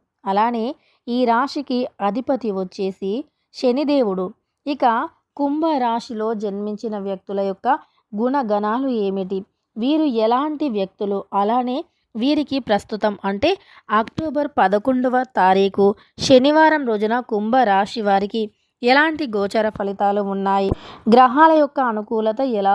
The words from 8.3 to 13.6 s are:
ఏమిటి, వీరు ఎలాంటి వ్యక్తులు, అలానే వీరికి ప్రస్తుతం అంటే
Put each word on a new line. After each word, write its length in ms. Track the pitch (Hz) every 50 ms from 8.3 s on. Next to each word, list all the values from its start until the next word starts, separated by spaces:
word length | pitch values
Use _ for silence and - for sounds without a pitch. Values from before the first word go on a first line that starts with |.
| 269 285 254 202 208 208 208 214 220 262 277 269 247 220
ఏమిటి, 400 | 202 196 190 190 190 185 196 190 196 - _ _ _ _ _
వీరు 300 | 220 220 269 311 311 311 294 233 226 220
ఎలాంటి 440 | 226 240 254 285 311 302 277 311 285
వ్యక్తులు, 520 | 214 202 190 180 - _ 214 202 202 196 - - -
అలానే 460 | 196 202 208 233 254 247 247 254 294 339 - _ _ _ _ _
వీరికి 420 | 220 233 277 302 302 285 - 269 269
ప్రస్తుతం 540 | 240 - 208 196 - - 226 208 - 208 202 - -
అంటే 260 | 196 196 202 285 330 392 -